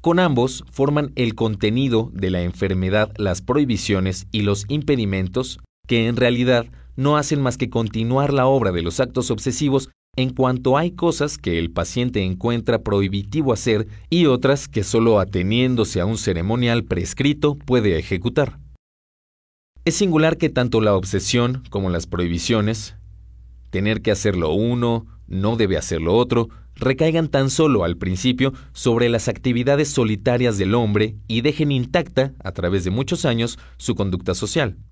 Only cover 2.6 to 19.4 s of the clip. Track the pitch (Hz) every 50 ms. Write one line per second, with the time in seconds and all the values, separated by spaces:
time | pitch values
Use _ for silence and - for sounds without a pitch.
2.6 | - 92 95 92 95 92 98 107 107 104 107 - 107 95 90 - - - 127 147
3.6 | 147 123 113 - - - 101 95 92 95 90 - - - - 107 101 101 101 101
4.6 | 101 104 143 151 147 151 143 123 110 98 95 95 92 90 92 123 131 127 - -
5.6 | - _ _ _ _ - 123 117 113 117 120 110 123 120 123 123 123 127 127 120
6.6 | 117 - - - - - - - 131 143 151 151 143 - 156 143 135 127 123 -
7.6 | 131 120 - 117 113 104 104 110 113 117 127 131 143 139 143 139 127 131 135 135
8.6 | 113 98 90 87 82 85 82 - 135 120 - 127 120 - 120 104 - 135 123 -
9.6 | 151 143 135 135 143 - _ _ _ _ _ - 127 131 127 131 131 127 127 127
10.6 | 127 135 127 143 165 175 175 - 170 170 160 - 151 147 143 - - - 85 82
11.6 | 82 80 - 85 85 - - 123 123 123 123 107 95 92 92 90 - 120 120 117
12.6 | 107 - 117 107 - 113 101 98 101 95 95 101 98 101 101 156 147 131 117 -
13.6 | - 127 110 104 107 - - - - - 165 175 170 147 127 123 131 131 139 139
14.6 | - - - 113 95 - - 117 113 117 110 101 92 95 101 95 90 98 110 123
15.6 | 127 127 127 117 107 - - 95 87 104 113 101 - 104 90 85 82 98 113 127
16.6 | 123 120 117 117 104 - - 90 90 - - - 131 143 147 147 156 147 143 143
17.6 | - - 123 123 107 104 87 80 78 - 98 87 90 123 127 151 143 - - -
18.6 | - - - - _ _ _ _ _ _ _ _ _ _ _ _